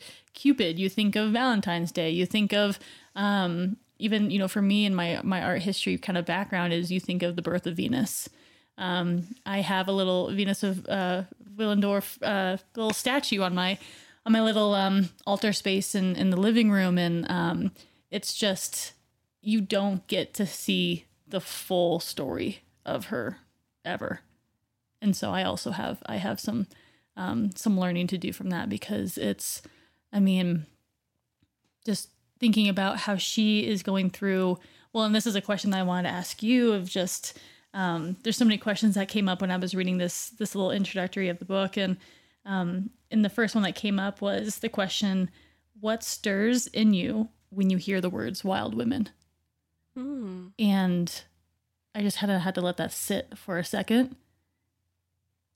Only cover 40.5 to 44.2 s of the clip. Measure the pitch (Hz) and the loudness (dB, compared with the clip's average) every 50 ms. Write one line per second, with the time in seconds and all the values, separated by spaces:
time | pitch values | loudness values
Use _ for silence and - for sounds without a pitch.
40.5 | - 196 190 180 131 202 196 - - 190 180 185 - 196 190 180 175 175 185 185 | -2 0 0 0 0 0 -2 -2 -2 -4 -4 -4 -2 -2 -2 -2 -2 -4 -6 -4
41.5 | 190 196 196 185 - 208 196 185 185 - - - - - _ _ _ _ - 202 | -2 0 0 0 -2 -2 0 -2 -2 -4 -6 -18 -20 -20 _ _ _ _ -10 -4
42.5 | 196 190 180 175 180 185 196 233 - _ _ - - 220 208 196 - - 226 202 | -2 -2 -2 -2 -2 -4 -6 -6 -10 _ _ -2 0 2 2 2 2 0 0 2
43.5 | - 220 202 180 202 - - 208 202 196 190 202 196 - | 2 2 0 0 -2 -2 -2 0 0 0 0 -2 -4 -2